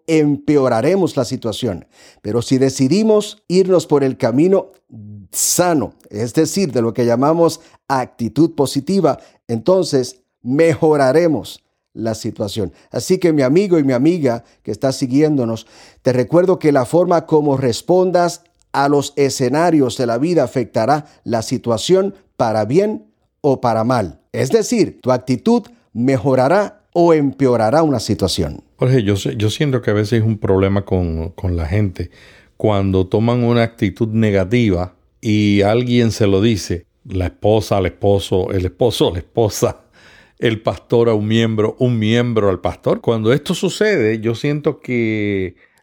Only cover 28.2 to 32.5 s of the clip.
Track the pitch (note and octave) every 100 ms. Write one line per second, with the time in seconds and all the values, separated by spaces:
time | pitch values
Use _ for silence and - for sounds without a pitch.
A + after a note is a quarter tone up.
28.2 | F#2 - D2+ - - - B2+ C3 G2+ G2
29.2 | - A#2+ G#2+ - D3+ B2 - G#2 G#2+ A#2
30.2 | A2 G#2 G2+ F#2+ G2 G2+ - F#2 F2 D#2+
31.2 | E2 - F#2 E2+ D#2+ G#2 G2+ - F2 _
32.2 | - - _